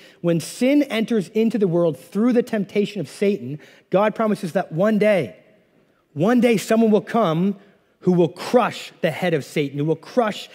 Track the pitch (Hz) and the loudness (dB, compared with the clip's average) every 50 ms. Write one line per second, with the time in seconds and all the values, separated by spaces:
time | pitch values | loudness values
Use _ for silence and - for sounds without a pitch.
0 | - - - _ - 170 170 165 160 - - - 247 262 285 294 277 - 208 226 | -20 -20 -16 _ -2 0 0 0 -2 -6 -4 0 2 2 4 2 2 0 -2 -4
1 | 226 226 240 220 160 - - 220 226 226 - 226 208 175 160 170 175 165 151 - | -2 0 -2 -2 -2 -2 -2 0 0 0 2 0 0 0 2 2 0 0 -2 -4
2 | - - - 196 226 254 220 240 240 - 233 208 190 - - 208 208 - - 202 | -12 -8 -4 0 0 2 2 2 0 0 -4 -4 -4 -2 -2 -4 -4 -2 -6 -10
3 | 143 - - - 208 202 208 - 120 127 147 151 - - - _ _ _ - 185 | -10 -10 -6 -2 -2 0 0 -2 -6 -10 -12 -12 -14 -20 -20 _ _ _ 0 2
4 | 208 214 208 - 226 214 202 - - 165 - 190 175 - 156 156 196 220 220 202 | 2 2 0 0 -2 -2 -2 -2 -6 -4 -4 -4 -4 -2 -2 0 0 2 2 2
5 | 208 214 208 180 135 95 - - _ _ _ _ _ _ _ _ _ _ _ _ | 2 2 2 2 0 -4 -8 -18 _ _ _ _ _ _ _ _ _ _ _ _
6 | _ _ _ 143 165 220 247 240 214 240 233 185 - - 226 220 226 220 214 196 | _ _ _ 0 2 2 4 4 4 4 2 0 2 2 2 4 4 4 4 2
7 | 214 - - 233 220 165 156 165 185 202 190 - - - _ _ _ _ _ _ | 0 0 0 0 2 2 2 0 0 -2 -2 -6 -14 -20 _ _ _ _ _ _
8 | - 180 180 170 170 - - - - - - 247 208 165 - - - - - _ | 0 2 2 4 2 0 0 -8 -6 0 2 2 2 2 -4 -8 -14 -16 -8 _
9 | - 165 147 - 185 180 160 143 123 - - 165 143 135 135 143 147 160 156 156 | -4 -4 -4 -2 -2 -2 -2 -2 -4 -4 -4 -4 -4 -4 -4 -4 -2 -2 -2 -4
10 | - - - 247 233 208 190 - - - | -6 -4 -2 -2 -2 -2 -4 -8 -14 -18